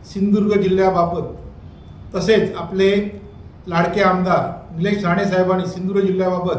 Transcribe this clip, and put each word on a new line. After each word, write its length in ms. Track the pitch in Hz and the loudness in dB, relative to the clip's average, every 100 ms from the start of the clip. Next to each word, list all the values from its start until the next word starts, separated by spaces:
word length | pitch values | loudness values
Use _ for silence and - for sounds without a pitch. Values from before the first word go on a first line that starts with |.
| - | -10
सिंधुदुर्ग 560 | 196 202 208 208 196 | -2 2 2 4 2
जिल्ह्याबाबत 720 | 185 185 190 170 170 170 - - - - - - - - - 175 | 2 4 4 2 0 -2 -8 -12 -16 -18 -20 -20 -20 -20 -8 -4
तसेच 400 | 170 214 - 170 | 2 4 2 -4
आपले 640 | 170 190 196 202 208 - - - - - 185 | -6 2 2 2 -2 -10 -18 -20 -20 -18 -4
लाडके 340 | 170 175 202 | 0 0 2
आमदार 760 | 190 180 185 165 - - - 165 | 2 2 2 0 0 -8 -12 -4
निलेश 280 | 196 202 170 | -2 0 0
राणे 200 | 185 196 | 0 0
साहेबांनी 400 | 185 185 185 180 | 2 2 0 -2
सिंधुदुर्ग 400 | 185 190 196 190 | -6 -2 0 0
जिल्ह्याबाबत 500 | 185 185 180 180 | 0 0 0 -2